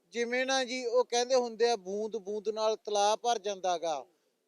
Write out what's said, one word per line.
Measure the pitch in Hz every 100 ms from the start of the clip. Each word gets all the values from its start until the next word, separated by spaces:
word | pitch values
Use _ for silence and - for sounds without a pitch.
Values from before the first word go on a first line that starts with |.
| _
ਜਿਵੇਂ | 220 233 247 262
ਨਾ | 269
ਜੀ | 254 254 247
ਉਹ | 240 240
ਕਹਿੰਦੇ | 240 247 254
ਹੁੰਦੇ | 240 220 233
ਆ, | 233
ਬੂੰਦ | 180 202 220 208
ਬੂੰਦ | 185 214 208
ਨਾਲ | 214 220 220
ਤਲਾਬ | - 208 202 214
ਭਰ | 240 233
ਜਾਂਦਾ | 196 196 185 175
ਗਾ, | 165 147 123 _ _ _